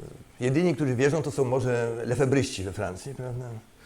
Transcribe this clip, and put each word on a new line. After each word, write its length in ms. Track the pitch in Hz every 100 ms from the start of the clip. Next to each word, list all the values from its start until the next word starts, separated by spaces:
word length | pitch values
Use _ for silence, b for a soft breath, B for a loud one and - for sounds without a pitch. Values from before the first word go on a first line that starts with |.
| - - - -
Jedyni, 340 | 123 139 180
którzy 220 | 147 143 120
wierzą, 260 | 143 160
to 80 | 147
są 140 | 143
może 580 | 131 131 127 120 117 117
lefebryści 600 | 120 123 135 117 - -
we 80 | 95
Francji, 420 | 95 95 92 139
prawda? 340 | 127 127 123 123 110 - -